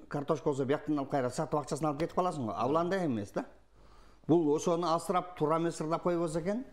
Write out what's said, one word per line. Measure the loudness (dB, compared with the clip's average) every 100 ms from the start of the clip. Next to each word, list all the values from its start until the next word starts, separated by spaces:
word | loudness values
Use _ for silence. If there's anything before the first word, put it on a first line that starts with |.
| -6
картошка | -4 -2 0 0
болсо, | 0 0
бияктан | 0 0 -2
алып | 0
кайра | 0 0
сатып | -2 -2 -2
акчасын | -2 -2 0
алып | 0
кетип | -2 0
каласың | 0 0 -2
го. | 0
А | 2
бул | 2
андай | 2 0 0
эмес | -2 -4
да. | -6 -6 -12 _ -20 -20 -20 -20 -6 2
Бул | 4 4 2
ошону | 2 0 2
асырап, | 0 2 0 -2 -2
туура | 2 2
эмес | 0 -2
ырдап | -2 0
койбосо | 0 0 0 -2
экен, | -2 -4 -6